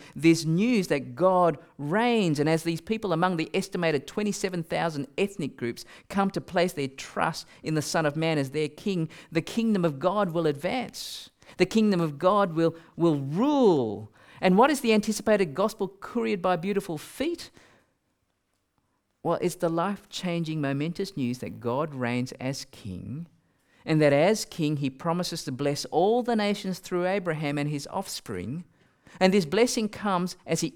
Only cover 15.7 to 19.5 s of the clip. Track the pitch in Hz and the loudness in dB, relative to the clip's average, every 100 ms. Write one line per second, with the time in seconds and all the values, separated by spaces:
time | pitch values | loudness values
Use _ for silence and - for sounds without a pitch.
15.7 | - 190 - - 240 226 208 180 180 185 | 0 -6 -8 -8 -4 -2 0 0 0 0
16.7 | 196 196 156 - - 294 349 - - - | -2 -2 -8 -10 -6 -4 -4 -10 -20 -20
17.7 | _ _ _ _ _ _ _ _ _ _ | _ _ _ _ _ _ _ _ _ _
18.7 | _ _ _ _ _ 160 170 180 | _ _ _ _ _ -2 0 0